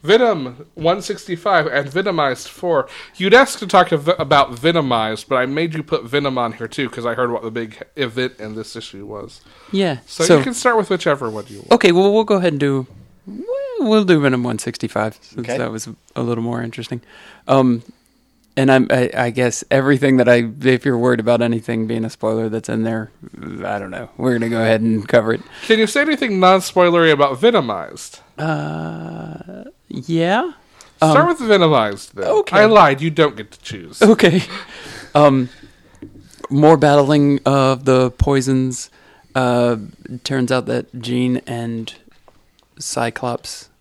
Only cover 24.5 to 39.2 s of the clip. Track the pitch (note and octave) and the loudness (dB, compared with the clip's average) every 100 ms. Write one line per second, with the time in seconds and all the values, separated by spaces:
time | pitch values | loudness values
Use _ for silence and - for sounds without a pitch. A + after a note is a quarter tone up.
24.5 | A#2 A2+ A2+ A2+ A2 G#2 A#2 A2 A#2 - | 0 2 2 2 -2 2 2 2 -4 -6
25.5 | - - A3 G#3+ C#4+ D4 D4 B3+ F#3+ F#3 | -18 0 2 2 0 0 0 -2 2 4
26.5 | F#3+ - - F3+ E3+ E3 D3 C#3+ C3 A3 | 4 2 2 4 4 4 4 2 2 2
27.5 | A3+ B2 G2 D#2 - - - _ - D#3 | 2 -2 -6 -8 -14 -20 -20 _ -8 -4
28.5 | D3+ D3+ D#3+ D#3+ E3 E3 E3 E3 D#3+ F3 | -4 -6 -8 -8 -10 -12 -14 -14 -16 -16
29.5 | F#3 C4+ _ _ C#3+ C3 E3 E3+ G#3 F4 | -18 -20 _ _ -12 -4 -2 0 -2 -4
30.5 | - _ _ - _ D#3+ D#3+ E4+ D#4+ A#3 | -10 _ _ -20 _ 4 4 4 0 2
31.5 | G3+ E3 C#3+ G#2+ G2+ - - F#2+ G#4+ - | 4 4 2 0 -4 -14 -8 0 0 2
32.5 | F#3 G#3+ G#3+ D#3 C3+ D#3+ D#3 D3+ A2+ G#2 | 4 6 8 6 4 -2 2 0 0 -18
33.5 | - - G#2+ E2 - G#3 A#3+ F#3 F3+ - | -18 -16 -14 -14 2 6 6 6 4 -2
34.5 | - - - - - - D3 D3 C3+ B2+ | -12 -16 -20 -18 -18 -2 4 6 4 -2
35.5 | - - _ _ _ - - - - - | -10 -20 _ _ _ -20 -20 -20 -18 -4
36.5 | C#3 D3+ D#3 D3 C#3+ C#3 D3+ C#3+ C#3 - | 4 6 8 6 6 4 4 4 2 2
37.5 | C#3 C3 C3 C3+ B2+ B2+ - - C#3 B2+ | 2 2 2 2 2 2 0 0 2 2
38.5 | C3 C3 B2 - _ _ _ | 0 -2 -6 -14 _ _ _